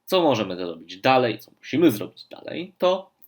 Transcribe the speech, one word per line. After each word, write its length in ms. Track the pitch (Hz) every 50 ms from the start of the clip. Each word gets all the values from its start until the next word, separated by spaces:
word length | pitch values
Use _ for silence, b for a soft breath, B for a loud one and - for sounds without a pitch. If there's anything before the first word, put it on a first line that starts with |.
| _
Co 160 | - 190 185
możemy 340 | 170 151 127 110 104 92 90
zrobić 420 | 87 90 87 82 82 - - 92 95
dalej, 420 | - 131 131 127 127 113 - -
co 120 | - - _ _
musimy 340 | - - - 139 175 156
zrobić 340 | 107 101 95 - - - -
dalej, 480 | _ - - - - - 156 175 185 - -
to 340 | 185 180 185 190 - - _ _ -